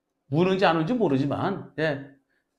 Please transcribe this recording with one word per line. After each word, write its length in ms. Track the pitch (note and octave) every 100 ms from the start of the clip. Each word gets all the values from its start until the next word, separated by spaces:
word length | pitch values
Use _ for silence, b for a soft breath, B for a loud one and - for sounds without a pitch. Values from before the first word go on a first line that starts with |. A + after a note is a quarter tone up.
| _ _ -
우는지 340 | C#3+ F#3 F#3+
안 120 | F#3+ E3
우는지 180 | E3
모르지만, 800 | B3 F3 C3+ C#3+ G2+ E3 F3 - -
예. 380 | D#3 C3+ C#3 - _ _ _